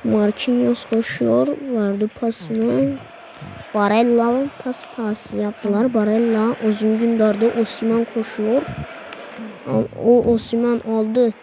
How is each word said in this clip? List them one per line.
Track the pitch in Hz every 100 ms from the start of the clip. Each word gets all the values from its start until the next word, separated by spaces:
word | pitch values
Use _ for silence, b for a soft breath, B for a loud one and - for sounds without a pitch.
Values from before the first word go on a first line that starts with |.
Marquinhos | 240 220 208 214 - 240 240 240 -
koşuyor. | 226 233 - 233 233 262 294
Verdi | 277 240 202 202 214
pasını. | - 233 226 170 226 226 240 277 269 - - - - - - -
Barella | 214 202 214 240 233 233 247 277 -
pas | - 254 -
hatası | - 220 214 - 208
yaptılar. | 208 208 208 202 254
Barella | 240 208 220 233 220 220 240 220
uzun | 208 214 220
gönderdi. | 233 226 214 202 226 233
Osimhen | 220 - 226 226 233
koşuyor. | - 220 - 214 247 311 - - - - - - - 220 202 -
Al-, | 117 117 - -
o | 247 -
Osimhen | 233 - 233 240 233
aldı. | - 220 220 233 240 214